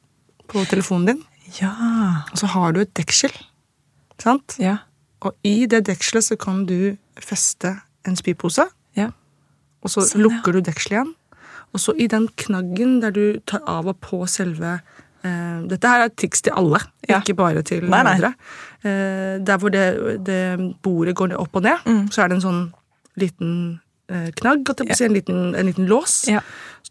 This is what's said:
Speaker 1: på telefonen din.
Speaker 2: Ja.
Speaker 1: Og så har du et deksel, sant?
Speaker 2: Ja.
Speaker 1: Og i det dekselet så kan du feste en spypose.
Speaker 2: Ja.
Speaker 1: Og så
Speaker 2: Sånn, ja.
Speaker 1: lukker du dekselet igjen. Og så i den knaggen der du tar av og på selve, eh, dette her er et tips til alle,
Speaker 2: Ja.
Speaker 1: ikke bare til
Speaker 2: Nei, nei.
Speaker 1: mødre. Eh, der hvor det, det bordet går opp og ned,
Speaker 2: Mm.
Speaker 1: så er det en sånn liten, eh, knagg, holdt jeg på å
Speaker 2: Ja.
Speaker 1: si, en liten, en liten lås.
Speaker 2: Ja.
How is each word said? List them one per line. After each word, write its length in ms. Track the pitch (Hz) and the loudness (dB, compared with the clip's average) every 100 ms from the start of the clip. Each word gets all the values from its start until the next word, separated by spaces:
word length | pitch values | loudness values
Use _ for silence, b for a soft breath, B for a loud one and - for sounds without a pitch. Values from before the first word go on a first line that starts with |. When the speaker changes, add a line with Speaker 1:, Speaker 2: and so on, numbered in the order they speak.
| _ _ _ _ - | _ _ _ _ -6
Speaker 1:
på 140 | 202 185 | -4 0
telefonen 400 | 190 - 180 180 | 0 0 2 2
din. 180 | 285 - _ 180 - | 0 -6 _ -20 -4
Speaker 2:
Ja. 140 | 190 220 233 226 196 160 147 | -4 0 0 2 2 0 -4
Speaker 1:
Og 80 | - | -4
så 80 | 196 | -2
har 260 | 185 170 | 2 2
du 80 | 170 | 2
et 140 | 208 | -2
deksel, 380 | - 156 - 277 - - _ _ _ _ _ _ - | -2 0 0 0 -4 -18 _ _ _ _ _ _ -2
sant? 380 | 226 269 - - | 0 0 -2 -2
Speaker 2:
Ja. 200 | 185 208 - _ _ _ | -2 -2 -6 _ _ _
Speaker 1:
Og 120 | 190 - | -8 -2
i 240 | 202 214 247 | 0 2 4
det 160 | 226 | 2
dekselet 400 | 202 180 - 226 | 2 -2 0 0
så 140 | 220 220 | 0 -2
kan 260 | - 190 185 | -2 -2 -2
du 300 | 180 196 196 _ - | 0 -2 -4 _ -20
feste 540 | - 202 - - 180 196 - _ | -8 -2 -2 -2 -6 -6 -14 _
en 120 | 190 180 | -6 -2
spypose. 480 | 185 170 175 277 370 - _ 202 | -2 -2 -2 0 0 -2 _ -4
Speaker 2:
Ja. 140 | 220 - _ _ _ _ _ _ | -4 -6 _ _ _ _ _ _
Speaker 1:
Og 80 | 196 | -4
så 120 | 208 185 | 0 2
Speaker 2:
Sånn, 160 | 208 | 4
ja. 60 | 214 | 4
Speaker 1:
lukker 280 | 233 185 185 | 4 2 2
du 40 | |
dekselet 340 | 175 151 - 208 | 0 -4 -2 -2
igjen. 180 | 294 - _ B B B B | -2 -8 _ B B B B
Og 100 | 202 | -4
så 140 | - 311 | -2 0
i 80 | 233 | 2
den 160 | 220 226 | 2 0
knaggen 640 | - - 185 180 185 247 254 | -4 -4 -2 -2 0 2 2
der 120 | 220 | 2
du 100 | 202 208 214 - | 2 2 0 -4
tar 140 | 202 294 | -6 -4
av 180 | 165 180 | -4 -4
og 140 | 185 | -6
på 220 | - 185 180 | -6 -6 -4
selve, 540 | - 175 160 165 175 b b b _ | -4 -4 -4 -6 -6 b b b _
eh, 360 | 185 175 175 170 175 | -6 -6 -6 -6 -6
dette 180 | 185 240 | 0 4
her 140 | 240 | 4
er 60 | 233 | 2
et 80 | - | 0
tips 240 | - - | -2 0
til 140 | - - | 0 2
alle, 240 | 165 151 - _ - | 4 2 0 _ 0
Speaker 2:
Ja. 120 | 196 | 2
Speaker 1:
ikke 160 | 202 190 | 2 0
bare 260 | 175 160 | 2 2
til 220 | 156 165 | -2 -2
Speaker 2:
Nei, 180 | 175 196 | 2 4
nei. 140 | 220 185 | 4 4
Speaker 1:
mødre. 160 | 196 - B B B B | 0 -2 B B B B
Eh, 540 | 208 196 196 190 190 190 | -4 -2 -2 -4 -4 -2
der 140 | 190 190 | 0 2
hvor 120 | 202 | 2
det, 540 | 190 185 - - 202 | 4 2 2 -2 -4
det 160 | 190 185 185 180 180 - | -2 -2 -2 -2 -4 -4
bordet 320 | 196 170 170 | -2 0 0
går 220 | 180 190 - | 0 -2 -2
opp 160 | 175 | -4
og 80 | 190 | 0
ned, 160 | 208 339 | 2 2
Speaker 2:
Mm. 240 | 233 220 202 | 2 2 2
Speaker 1:
så 140 | 214 | 4
er 40 | 180 | 4
det 120 | 180 | 4
en 80 | 185 | 0
sånn 240 | 175 175 - _ _ _ - | -2 -4 -10 _ _ _ -4
liten, 640 | 185 - 170 175 170 170 _ _ - | -4 -2 -4 -2 -4 -8 _ _ -10
eh, 220 | 180 165 | -8 -8
knagg, 320 | - 240 294 262 | -2 2 2 0
holdt 120 | 269 | -4
jeg 80 | 226 | -2
på 20 | |
å 40 | |
Speaker 2:
Ja. 0 | |
Speaker 1:
si, 100 | - | 0
en 80 | 233 | 2
liten, 400 | 202 185 180 175 | 2 0 -2 -2
en 120 | 165 185 | 0 0
liten 200 | 175 185 | 0 2
lås. 400 | 233 359 - 254 | 2 2 -2 2
Speaker 2:
Ja. 120 | 214 B B B B - | 0 B B B B -20